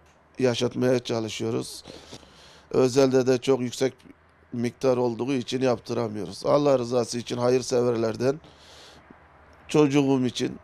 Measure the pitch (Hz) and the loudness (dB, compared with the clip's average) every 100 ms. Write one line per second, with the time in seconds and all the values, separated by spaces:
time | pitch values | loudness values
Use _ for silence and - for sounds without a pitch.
0 | _ _ _ - 127 117 123 120 127 127 | _ _ _ -2 0 0 -2 0 2 2
1 | - 117 110 - 113 127 127 - - - | 0 -4 -4 -6 -4 -4 -6 -12 -18 -20
2 | - - - - - - _ - 131 123 | -20 -20 -20 -20 -20 -20 _ 2 4 4
3 | 135 131 123 127 135 131 123 - 131 - | 4 4 4 2 2 0 -2 -2 -4 -4
4 | - - _ _ _ 120 120 - 135 123 | -16 -20 _ _ _ -6 -6 -2 0 2
5 | 123 113 120 135 107 127 131 113 - 120 | 0 -2 -4 -4 -4 -2 0 0 -2 -4
6 | 117 107 85 - - 143 143 135 120 127 | -4 -6 -10 -6 0 2 4 2 2 -2
7 | - 120 110 120 123 127 123 123 123 113 | -2 -6 -6 -2 2 2 0 0 0 0
8 | 113 110 127 156 - - - - - - | -2 -2 -2 -4 -8 -20 -20 -20 -20 -20
9 | - - - - - - - 156 151 143 | -20 -20 -20 -20 -20 -20 -2 2 4 4
10 | 135 135 127 - 127 131 | 2 2 0 -2 -6 -6